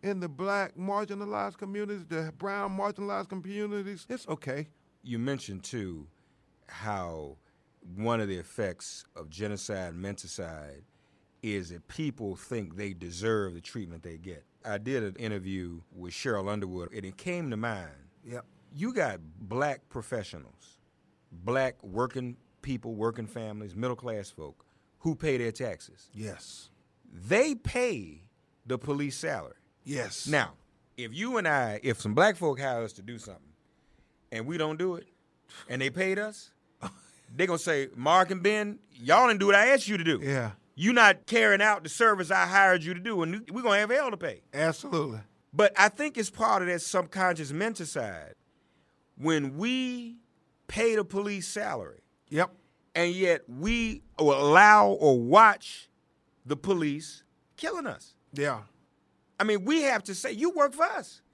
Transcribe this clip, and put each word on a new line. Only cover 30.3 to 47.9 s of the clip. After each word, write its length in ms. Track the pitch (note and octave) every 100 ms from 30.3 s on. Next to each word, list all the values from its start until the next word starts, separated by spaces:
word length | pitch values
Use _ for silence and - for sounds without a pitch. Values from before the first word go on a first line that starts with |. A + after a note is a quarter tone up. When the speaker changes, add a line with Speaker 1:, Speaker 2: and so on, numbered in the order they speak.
| D3 G2 - _ _ _ -
Speaker 2:
if 180 | A#2+
you 220 | C3 A3+ A#3+
and 100 | E3+
I, 320 | D3 A#2+ G#2+
if 160 | C3 A2+
some 120 | A2
black 220 | A2 G3+
folk 240 | F3+ E3+ C3
hire 240 | C#3 A#2+
us 100 | A2
to 80 | -
do 160 | G2 A#2
something, 240 | G#2 F2 C#2+ D#2+ _ _ _ _ _ _ _
and 120 | A2+
we 140 | A#2+ E3+
don't 220 | D#3 D#3
do 160 | F#3 F3
it, 100 | - _ _ _ _ - -
and 120 | B2+
they 100 | C3+
paid 280 | C3 F#3+ F#3+
us, 320 | G#3+ G#3+ - _ _ _
<laughs> 80 | - - - _ - A#2+
they 100 | F3+
gonna 100 | E3
say, 280 | F3 D3 C3+
"Mark 380 | A#2+ C3+ F3+ F3+
and 100 | F#3
Ben, 380 | F#3 G#3+ G#3 G#3 _
y'all 360 | C3 A#2+ F#3 B3
didn't 100 | G#3
do 80 | G3
what 80 |
I 140 | G3 A#3
asked 180 | C4+ -
you 100 | G3+
to 60 |
do. 160 | E3 C3
Speaker 1:
Yeah. 300 | C#3 C#3 A2+ - _
Speaker 2:
You 180 | - F#3+
not 320 | A#3+ G#3+ F#3+ -
carrying 360 | A3+ G#3+ G3
out 220 | G#3 G3+
the 40 | D#3
service 440 | - A#3 G3+ E3
I 140 | F#3 F3+
hired 360 | G3 G3 F3+
you 120 | D#3
to 60 | F3+
do, 220 | G3+ G3+
and 260 | E3 G3 A3+
we 100 | G3+
gonna 160 | A#3+ G3+
have 120 | G#3+
hell 200 | B3+ C4+
to 60 | G3+
pay." 260 | E3 G2 _
Speaker 1:
Absolutely. 680 | C#3 D#3+ D#3 C#4+ E3+ D3 A2 - _ _
Speaker 2:
But 180 | C#3+ G#3 G3
I 100 | G3+
think 300 | G#3 D4 C4+
it's 120 | G#3
part 320 | - A3+ G3+
of 40 | F3+
that 140 | F3
subconscious 720 | - F#3+ F3 F#3+ F#3 E3 C#3+
menticide. 800 | D3+ G#3+ G#3+ D#3+